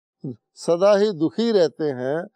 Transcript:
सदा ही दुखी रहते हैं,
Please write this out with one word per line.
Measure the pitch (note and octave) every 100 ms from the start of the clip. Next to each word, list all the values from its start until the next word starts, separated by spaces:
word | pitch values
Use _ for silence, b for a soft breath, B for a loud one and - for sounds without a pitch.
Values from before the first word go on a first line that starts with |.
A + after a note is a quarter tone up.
| _ _ D3+ A#2 _
सदा | - - E3+ G3 G3+
ही | G#3+
दुखी | E3 D#3 - A#3
रहते | G#3 D#3 -
हैं, | D3+ B2+ B2+ D#3 G3